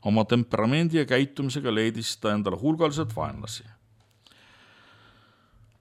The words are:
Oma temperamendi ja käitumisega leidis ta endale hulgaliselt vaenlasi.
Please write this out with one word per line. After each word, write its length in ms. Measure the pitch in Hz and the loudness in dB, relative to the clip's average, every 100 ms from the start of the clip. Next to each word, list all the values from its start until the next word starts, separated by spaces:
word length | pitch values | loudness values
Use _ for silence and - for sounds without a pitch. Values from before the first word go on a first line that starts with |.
| 104 | 2
Oma 180 | 107 107 | 2 4
temperamendi 720 | 120 120 107 110 147 170 160 | 2 2 0 2 2 2 0
ja 80 | 131 | 2
käitumisega 680 | 127 139 - 139 143 135 | 2 0 -2 -4 -4 -2
leidis 400 | 110 113 117 113 - | 0 0 -2 -8 -4
ta 140 | 110 | -2
endale 240 | 104 101 87 | 0 0 0
hulgaliselt 540 | 135 160 160 143 147 - | 0 2 0 0 -6 -4
vaenlasi. 480 | 76 69 - - - - _ _ _ _ _ - - - - - - - - - _ _ _ _ - _ | -6 -6 -12 -14 -18 -20 _ _ _ _ _ -20 -20 -20 -20 -20 -20 -20 -20 -20 _ _ _ _ -20 _